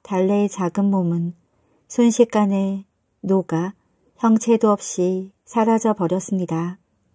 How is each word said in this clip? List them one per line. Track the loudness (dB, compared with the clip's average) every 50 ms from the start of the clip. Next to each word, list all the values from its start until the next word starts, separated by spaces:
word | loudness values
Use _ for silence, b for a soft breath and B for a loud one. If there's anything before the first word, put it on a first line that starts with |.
| _
달래의 | -6 -2 0 0 2 2 2 0 -2
작은 | -2 -4 -4 -4 -2 0 0 2
몸은 | 2 2 0 0 -2 -2 -4 -6 -8 _ _ _ _ _ _ _ _ _ _
순식간에 | _ 0 2 2 2 4 4 2 2 4 0 0 2 0 -2 -2 -2 -4 -8 -10 _ _ _ _ _ _ _
녹아 | -2 0 0 0 0 -2 -2 -2 -2 -4 -8 _ _ _ _ _ _ _ _
형체도 | _ 2 2 2 2 4 2 2 4 4 2
없이 | 2 0 -2 -10 -4 -2 -2 -2 -2 -4 -6 -10 _ _ _
사라져 | -6 -2 0 2 2 2 2 2 0 -2
버렸습니다. | 0 -2 -2 -2 -4 -4 -4 -4 -4 -4 -4 -4 -4 -4 -6 -8 -12 _ _ _ _ _ _ _